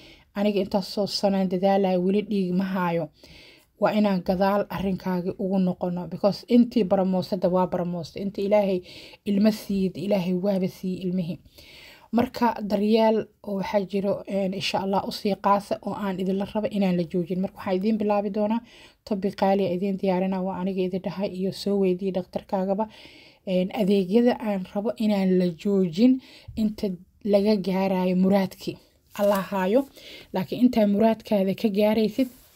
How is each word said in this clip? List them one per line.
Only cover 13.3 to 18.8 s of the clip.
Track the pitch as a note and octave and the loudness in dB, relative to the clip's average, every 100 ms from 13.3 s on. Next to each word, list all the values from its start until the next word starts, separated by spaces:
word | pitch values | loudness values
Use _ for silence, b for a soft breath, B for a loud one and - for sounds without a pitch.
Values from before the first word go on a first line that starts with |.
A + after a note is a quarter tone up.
| _ | _
oo | - G3 | -8 -6
waxaa | F3+ G#3 F#3 | -2 -2 -2
jiro, | G3+ G3 F#3 - | -2 -2 -4 -4
een, | G3 F#3+ | -4 -2
insha | F#3+ - - | -4 -4 -4
Allah | F#3+ G3 A3+ | -2 -2 -2
u | |
sii | - G#3+ G3 | -4 -4 -2
qaasa | G3+ G3+ G3+ - | 2 0 0 -6
oo | - | -6
aan | G3 G3+ F#3 | -6 -4 -4
idinla | F#3+ F#3+ G3 | -2 -2 -2
rabo | G#3+ G#3+ | -4 -2
inaan | G#3+ F#3+ F3+ | 0 2 2
la | |
joojin. | E3 F#3 E3+ F3+ | 0 -2 -2 -2
Marka | F#3+ - | -4 -6
waxaan | - F#3 | -4 0
idiin | G3+ A3 | 0 0
bilaabi | G#3 G#3 G#3 | 2 0 0
doonaa | G#3 G#3 A3+ B B | -2 0 -2 B B